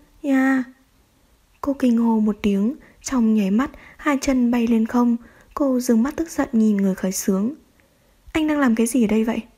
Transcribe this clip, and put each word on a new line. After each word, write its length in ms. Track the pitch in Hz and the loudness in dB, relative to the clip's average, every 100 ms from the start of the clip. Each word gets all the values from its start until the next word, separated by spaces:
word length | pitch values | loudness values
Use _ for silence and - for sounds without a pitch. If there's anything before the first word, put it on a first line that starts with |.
| _ _ | _ _
nha. 420 | 285 269 262 262 254 - _ _ _ _ _ _ _ _ | 0 2 2 0 -4 -12 _ _ _ _ _ _ _ _
Cô 160 | - 277 | -6 0
kinh 200 | 254 233 | 2 2
hô 220 | 233 226 | 2 2
một 160 | 214 208 | 0 0
tiếng, 320 | 208 196 208 302 - _ | 0 0 0 -4 -12 _
trong 320 | - 262 220 | -4 0 2
nháy 160 | 220 190 | 2 2
mắt, 200 | 208 294 - - - | 0 -2 -8 -20 -8
hai 220 | 302 277 | -2 -2
chân 300 | 285 262 240 | 0 0 0
bay 160 | 240 233 | 0 0
lên 200 | 226 220 | 0 0
không. 300 | 247 240 233 - - _ | 0 0 0 -6 -20 _
Cô 260 | - 277 254 | -4 -2 0
dương 220 | 247 226 | 0 0
mắt 140 | 254 311 | 0 -4
tức 140 | 330 | -6
giận 180 | - 277 | -4 -2
nhìn 240 | 226 220 202 | 0 2 2
người 180 | 196 | 0
khởi 180 | 185 190 | -2 -4
xướng. 420 | 190 - 190 214 311 _ _ _ _ _ _ - | -4 -2 -2 -2 -8 _ _ _ _ _ _ -8
Anh 140 | 320 311 | -4 0
đang 120 | 294 | 2
làm 160 | 269 | 2
cái 120 | 226 233 | 2 0
gì 180 | 269 | 0
ở 20 | 214 | 2
đây 180 | 214 | 0
vậy? 160 | 220 226 - | -2 -4 -10